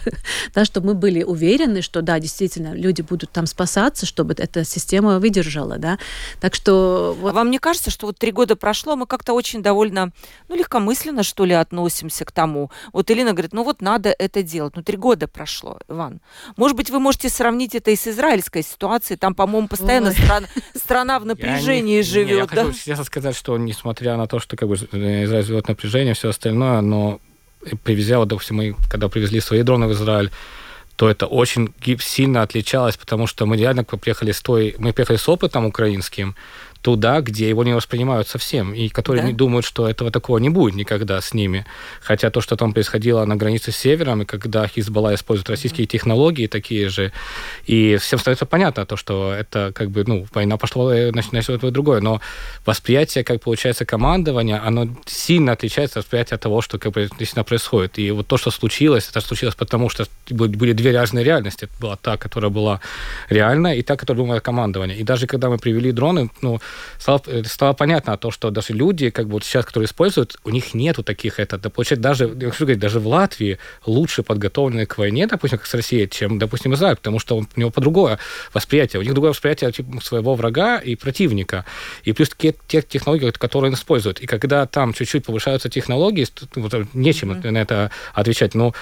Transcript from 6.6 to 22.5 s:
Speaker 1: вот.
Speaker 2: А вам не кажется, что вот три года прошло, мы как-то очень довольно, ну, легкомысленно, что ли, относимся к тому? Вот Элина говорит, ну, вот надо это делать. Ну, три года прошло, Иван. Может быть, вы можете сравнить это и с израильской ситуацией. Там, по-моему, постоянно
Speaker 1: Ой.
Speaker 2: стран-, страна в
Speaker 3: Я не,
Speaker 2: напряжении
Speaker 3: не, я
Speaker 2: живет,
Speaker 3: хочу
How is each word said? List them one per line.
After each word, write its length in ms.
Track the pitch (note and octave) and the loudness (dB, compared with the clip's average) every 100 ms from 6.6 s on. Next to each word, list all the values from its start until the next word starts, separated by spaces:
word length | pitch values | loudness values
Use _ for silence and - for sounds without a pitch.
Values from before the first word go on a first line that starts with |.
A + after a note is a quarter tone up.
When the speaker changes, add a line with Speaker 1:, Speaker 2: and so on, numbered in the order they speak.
| - F#3+ F#3 F3+ F3 F3 | 4 6 6 2 0 -2
Speaker 1:
вот. 120 | F#3+ | 0
Speaker 2:
А 20 | |
вам 160 | G#3 A#3 | 2 2
не 80 | C4 | 2
кажется, 300 | D#4+ E4+ - | 0 -2 -2
что 160 | - G#3 | -6 -6
вот 100 | F#3 | -4
три 140 | A3+ | -2
года 240 | G#3 B3 G#3+ | 2 2 2
прошло, 400 | G#3 G#3+ D#4 C#4 | 0 -2 -2 -4
мы 100 | B3 | -2
как-то 260 | C4 - | -6 0
очень 280 | A#3+ - A3+ | -2 -2 -2
довольно, 480 | G3+ G3+ G#3+ F#3+ F#3 - - - - | 0 2 2 0 -4 -6 -20 -20 -8
ну, 60 | F4 | -4
легкомысленно, 680 | F4 A#3+ G3+ C4 D#4 C4+ | 0 0 0 -2 -4 -2
что 220 | F#3+ - F#3 | -2 0 2
ли, 80 | |
относимся 720 | F3 E3 F3 F3 - D#3 - E3 | 2 2 -2 -4 -4 -8 -10 -6
к 60 | |
тому? 380 | - D#3+ D3 C#3+ - - | -2 0 0 -6 -10 -10
Вот 160 | F3+ - | -4 0
Элина 200 | A3+ B3 | 2 2
говорит, 220 | F3 E3 | 0 -4
ну, 100 | G#3+ | -4
вот 180 | A#3+ D4 | -4 -2
надо 320 | F#3+ A3+ G3+ - | 0 0 2 0
это 240 | F#3+ G3+ | 0 -2
делать. 320 | F3 D#3+ D3 F3 | -4 -4 -6 -6
Ну, 80 | |
три 140 | E3 G3+ | -6 -2
года 300 | B3 G3+ D3+ | 2 2 0
прошло, 520 | - D3+ - - - - | -8 -12 -10 -12 -16 -12
Иван. 300 | D#3+ D3 - _ - - G3 | -10 -10 -12 _ -20 -12 0
Может 180 | C4+ A#3+ | 2 2
быть, 120 | G3 | -2
вы 100 | C4+ | 0
можете 300 | C4+ C4+ B3+ | 2 2 -2
сравнить 440 | - A#3 A#3 B3+ | 0 0 2 -2
это 180 | A#3 A3 | -2 0
и 40 | G#3 | 0
с 100 | A3+ | 0
израильской 560 | G#3+ D4+ A3 - - | 0 2 2 0 -6
ситуацией. 540 | D#3 - G3 A3+ - F3+ | -6 -6 -2 -2 -4 -2
Там, 160 | F#3+ | -2
по-моему, 340 | F#3 G3 G#3+ G#3+ | 2 2 2 0
постоянно 400 | G3+ F#3+ B3+ G#3 | -2 2 4 4
Speaker 1:
Ой. 60 | F#3+ | 6
Speaker 2:
стран-, 320 | - G#3 G3 C4 - - | 6 4 0 -8 -10 -10
страна 440 | - B3 B3+ C4 | -2 0 2 -2
в 20 | |
Speaker 3:
Я 20 | G#3+ | -2
не, 20 | |
Speaker 2:
напряжении 600 | A3+ A3 C#4 C4+ B3+ A3 | -4 -2 -2 0 0 2
Speaker 3:
не, 40 | G#3 | 2
я 60 | |
Speaker 2:
живет, 460 | G#3 G3+ G3+ G3 | 4 2 2 2
Speaker 3:
хочу 180 | G3 | 2